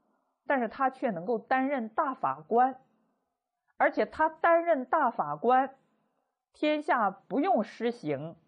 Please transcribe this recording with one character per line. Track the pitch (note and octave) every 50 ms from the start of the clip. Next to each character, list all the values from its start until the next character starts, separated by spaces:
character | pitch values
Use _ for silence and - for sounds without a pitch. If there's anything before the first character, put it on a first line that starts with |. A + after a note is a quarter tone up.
| _ _ _ _ _ _ _ _ _
但 | - C#4+ C4
是 | A#3 A3
他 | - - C#4 C4
却 | C4+ - C#4+ A#3+
能 | F#3+ E3 F3
够 | G#3 A#3+ G#3+
担 | - - C4 C4 C4 C4+
任 | C#4+ B3+ A3+ A3
大 | - - D#4+ C#4 C4+
法 | - - C3+ C3+ D3
官， | D#3 - A3 A#3+ B3+ C4 B3 - _ _ _ _ _ _ _ _ _ _ _ _ _ _ _ _ _ _ _
而 | - B3 D4+
且 | - C4+ G#3+
他 | A3+ - - D#4 D#4+
担 | D#4+ - - E4+ E4 E4+ E4
任 | E4+ D#4+ C4+ B3
大 | - F4+ D#4+ C#4+ A#3
法 | A#3 - E3+ D3 D3
官， | D3+ - A#3 B3+ C4 C4+ C4 - _ _ _ _ _ _ _ _ _ _ _ _ _ _ _
天 | _ _ D#4 D4+ D4+ D4+
下 | D4+ - D4+ B3 G#3+ F#3+
不 | F#3+ - _ - F3+ C4+
用 | D4+ G4 F4 A#3+
施 | G3+ - - - A3 A#3+
行 | A#3 - - D3+ D3 C3 D3+ E3 D#3+ - _